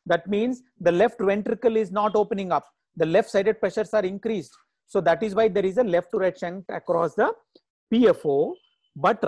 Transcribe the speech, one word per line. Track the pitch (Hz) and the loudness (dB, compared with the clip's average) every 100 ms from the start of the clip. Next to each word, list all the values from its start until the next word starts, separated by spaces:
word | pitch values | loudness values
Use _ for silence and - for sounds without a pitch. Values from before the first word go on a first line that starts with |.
| - | -4
That | 170 185 | -2 -2
means | 202 233 254 _ _ | -2 -2 -4 _ _
the | 170 | 0
left | 175 233 - | 4 2 2
ventricle | 196 202 202 220 233 220 | 0 0 -2 -2 0 0
is | 208 | -2
not | 190 214 214 | -2 0 0
opening | 208 214 190 | 0 -4 -2
up. | 156 - _ _ - | -4 -4 _ _ -4
The | 160 | 0
left | 175 220 | 2 2
sided | 202 196 214 | 0 0 0
pressures | 196 196 202 | -4 -4 -2
are | 214 | -2
increased. | 185 196 - 220 139 _ _ _ _ | -2 -4 -4 -6 -8 _ _ _ _
So | 196 | 0
that | 170 165 | 2 0
is | 220 | 0
why | 196 226 | 0 0
there | 190 | 0
is | 190 190 | -2 0
a | |
left | 240 170 175 | 0 0 -2
to | 214 | -2
right | 185 180 | -2 -2
shunt | 175 185 180 | -8 -10 -12
across | 185 - 170 165 | -10 -4 -2 -2
the | 175 269 453 _ _ _ _ _ | 0 -2 -2 _ _ _ _ _
P | 226 226 | 2 4
F | 170 | 4
O, | 156 139 185 370 _ _ _ - | 0 0 0 -4 _ _ _ -2
but | 170 226 | 0 0